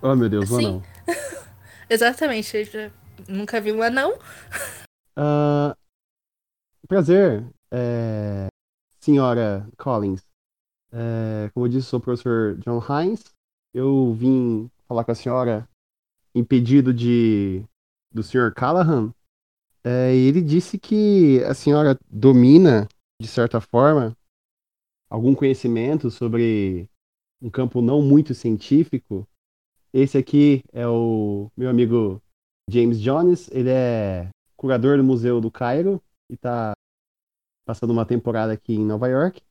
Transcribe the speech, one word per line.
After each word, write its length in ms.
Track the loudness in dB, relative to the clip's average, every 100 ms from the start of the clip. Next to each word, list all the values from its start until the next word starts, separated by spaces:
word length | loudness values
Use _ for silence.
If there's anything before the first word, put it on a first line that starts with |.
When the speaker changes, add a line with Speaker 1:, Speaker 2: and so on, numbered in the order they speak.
Speaker 1:
Oh, 140 | 2 2
meu 120 | 2
Deus, 200 | 0 0
o 60 | 0
Speaker 2:
Sim. 80 | -2
Speaker 1:
anão. 160 | -4 -12 -16 -8
Speaker 2:
<laughs> 800 | -8 -8 -14 -20 -20 -20 -20 -4
Exatamente, 680 | 0 0 0 -4 -4 -6 -8
eu 80 | -8
já... 260 | -10 -16 -18 -20 -20 -12
nunca 320 | -10 -6 -6
vi 100 | -4
um 100 | -2
anão. 340 | -2 -2 -4 -4
<laughs> 640 | -12 -20 -16 -14 -14 -16 -20 _ _ -4
Speaker 1:
Ah, 600 | -2 0 0 0 -2 -6 _ _ _ _ _ _ _ _ _ _ -4
prazer, 580 | 0 2 4 4 0 -6 _ _
é... 760 | -6 -4 -4 -4 -6 -6 -6 -8 _ _ _ _ _
senhora 680 | 0 2 2 0 -2 -4 -10 -12
Collins. 460 | -6 -4 -4 -6 _ _ _ _ _ _ _
É, 560 | -10 -8 -6 -6 -6 -8
como 120 | -4 -2
eu 40 |
disse, 180 | -2 -4
sou 120 | -6
o 20 |
professor 540 | -4 -6 -2 0 -2 -4
John 200 | -6 -6
Hines. 420 | -4 -2 -2 -4 _ _ _ _ _
Eu 400 | -6 -2 0 0
vim 560 | 0 0 2 0 -4 -6 _ _
falar 160 | -6
com 80 | -4
a 40 | -4
senhora 520 | -4 -2 -2 -4 -8 _ _ _ _ _ _
em 100 | -6 0
pedido 480 | 0 4 4 4
de, 680 | 0 0 2 2 2 -2 -6 -10 _ _ _ _
do 120 | -10
senhor 300 | -4 0 0
Callahan. 600 | 0 -2 0 2 0 -2 -8 _ _ _ _ _ _
É, 320 | -4 -2 2 4
e 120 | 4
ele 140 | 2
disse 360 | 2 0 -2 -10
que 640 | -4 0 4 6 6 4
a 100 | 2
senhora 440 | -2 2 2 4 0 _
domina, 800 | 2 6 8 8 8 8 4 0 _ _ _
de 60 | -10
certa 320 | -2 -2 -2
forma, 560 | -2 2 4 4 -2 -6 _ _ _ _ _ _ _ _ _
algum 260 | -2 0 2
conhecimento 720 | 2 0 -2 -2 0 -2 -4
sobre 800 | -6 -4 0 0 0 -2 -6 -10 _ _ _ _ _
um 80 | -10
campo 320 | -6 -4 -2
não 200 | 0 2
muito 320 | 4 4 4
científico. 960 | -4 -4 -4 0 0 2 -4 _ -12 -12 _ _ _ _ _ _
Esse 240 | 0 0 0
aqui 460 | 0 2 4 2 -2
é 160 | -8 -4
o 640 | -2 0 -2 -2 -4 -8 -8
meu 140 | -2
amigo 520 | 0 2 2 -2 -6 _ _ _ _ -4
James 300 | 0 2 0
Jones, 480 | -2 0 2 0 -2
ele 180 | -4 -2
é 600 | 0 0 -2 -4 -6 -10 -16 _ _
curador 400 | -4 0 2 4
do 60 |
Museu 380 | 2 2 0 -2
do 80 | -4
Cairo 500 | -6 -4 -2 -2 -4 _ _ _
e 80 | -12
tá 340 | -8 -6 -6 -8 _ _ _ _ _ _ _ _ -12
passando 240 | -8 -2
uma 160 | -2 0
temporada 480 | -2 -2 -4 -4
aqui 200 | -6 -6 -4
em 100 | -2
Nova 220 | -2 -2
York. 340 | 0 -2 -4 _